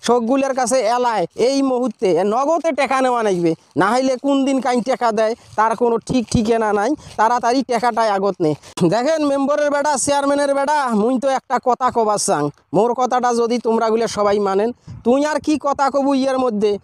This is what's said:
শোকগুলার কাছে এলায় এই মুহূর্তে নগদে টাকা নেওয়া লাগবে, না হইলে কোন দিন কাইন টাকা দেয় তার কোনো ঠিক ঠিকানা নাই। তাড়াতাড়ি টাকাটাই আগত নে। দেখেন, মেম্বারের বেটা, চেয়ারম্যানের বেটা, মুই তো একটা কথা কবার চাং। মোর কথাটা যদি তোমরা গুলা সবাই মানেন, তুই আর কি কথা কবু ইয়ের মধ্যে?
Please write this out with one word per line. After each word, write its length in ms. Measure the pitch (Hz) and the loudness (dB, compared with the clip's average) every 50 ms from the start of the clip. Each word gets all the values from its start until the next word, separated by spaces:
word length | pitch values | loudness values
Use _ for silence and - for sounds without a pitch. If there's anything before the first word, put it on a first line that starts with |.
| - - | 0 0
শোকগুলার 460 | 240 247 233 220 262 277 269 269 269 254 | 0 0 2 0 0 0 0 0 -2 -2
কাছে 180 | 254 226 254 262 233 202 233 | -2 0 0 0 0 0 0
এলায় 280 | 247 247 247 233 208 170 165 _ - 214 247 | 0 0 0 0 -2 -4 -4 _ -2 0 0
এই 100 | 277 277 277 269 | 2 2 0 0
মুহূর্তে 400 | 254 247 247 247 214 _ - 190 175 156 185 208 208 | 0 -2 -2 -4 -4 _ 0 0 2 2 2 0 0
নগদে 380 | 240 277 285 320 339 285 330 302 247 | 0 0 0 0 0 0 -2 -2 -2
টাকা 180 | 277 220 269 262 262 | -2 0 0 0 0
নেওয়া 160 | 254 247 240 226 214 | 0 0 0 0 0
লাগবে, 240 | 190 175 170 165 160 - _ _ _ 135 | 0 0 0 0 -2 -2 _ _ _ 0
না 80 | 180 196 226 | 0 2 2
হইলে 200 | 254 262 262 262 247 - | 2 0 0 -2 -2 -2
কোন 120 | 277 277 277 269 269 | 0 0 0 2 2
দিন 100 | 277 269 240 | 0 0 0
কাইন 140 | 277 254 247 208 - | 0 0 0 0 -2
টাকা 200 | 254 233 247 233 220 208 | -2 0 0 -2 0 2
দেয় 140 | 220 220 226 - - - - - | 0 0 -2 -4 -10 -14 -2 0
তার 140 | 214 226 226 196 | 0 0 2 0
কোনো 140 | 247 233 233 226 - - | 0 0 0 -2 -4 -2
ঠিক 160 | - 254 226 - - | -2 -2 -2 0 0
ঠিকানা 360 | 233 226 214 233 226 220 214 202 208 | 0 2 2 0 0 2 0 0 0
নাই। 120 | 202 233 302 - - - - - | 0 0 -2 -4 -8 -18 -2 0
তাড়াতাড়ি 400 | 208 226 240 247 247 233 247 269 254 - | 2 2 2 2 0 0 0 0 0 -2
টাকাটাই 380 | 247 226 240 240 226 226 226 220 202 196 | -2 0 0 0 0 0 0 0 0 0
আগত 180 | 196 202 185 _ 175 | 0 -2 -2 _ 0
নে। 80 | 156 147 - - - - - 170 175 175 | -2 -2 -2 -8 -16 -4 0 0 2 2
দেখেন, 260 | 220 247 285 320 320 302 285 | 2 0 0 0 0 0 0
মেম্বারের 380 | 277 277 277 269 294 302 294 294 285 | 0 0 0 0 0 0 0 0 0
বেটা, 200 | 285 285 302 294 262 - | 0 0 0 -2 -2 0
চেয়ারম্যানের 460 | - 285 285 277 277 285 285 285 277 277 277 | 0 0 0 2 0 0 0 0 0 0 -2
বেটা, 200 | 277 269 302 302 277 254 233 208 | 0 0 0 0 0 0 0 0
মুই 140 | 208 247 262 254 240 | 0 0 0 0 0
তো 40 | 277 269 254 | 0 -2 -2
একটা 180 | _ _ - 247 - 254 | _ _ -4 -2 0 0
কথা 200 | 240 - - 254 - | 0 0 0 -2 0
কবার 240 | 240 226 214 208 202 - - | 0 0 0 0 -2 0 0
চাং। 160 | 190 151 143 147 143 _ _ _ - | 0 0 0 -4 -4 _ _ _ 0
মোর 160 | 165 208 240 240 247 | 0 2 2 2 0
কথাটা 300 | 254 247 254 254 240 247 240 233 | 0 0 0 0 0 0 0 0
যদি 180 | 233 233 240 247 - 240 | 0 0 0 -2 0 0
তোমরা 200 | 226 233 233 226 220 | 0 0 0 0 0
গুলা 140 | 226 226 220 - 208 | 0 0 -2 -2 0
সবাই 220 | 208 208 202 214 208 196 | 0 0 2 2 0 0
মানেন, 220 | 190 190 208 233 247 _ _ - - - - | 0 0 0 -2 -4 _ _ -18 -18 -6 0
তুই 160 | 233 247 277 285 302 | 2 2 2 2 0
আর 60 | 311 302 - | -2 -2 -2
কি 80 | - 302 277 - 285 | -2 -2 0 0 -2
কথা 180 | 277 285 277 269 254 | -2 0 0 0 0
কবু 180 | 285 277 277 277 269 | 0 0 2 2 2
ইয়ের 160 | 254 269 262 262 262 | 0 0 0 0 0
মধ্যে? 260 | 254 214 208 202 214 202 196 | 0 0 0 0 0 0 -2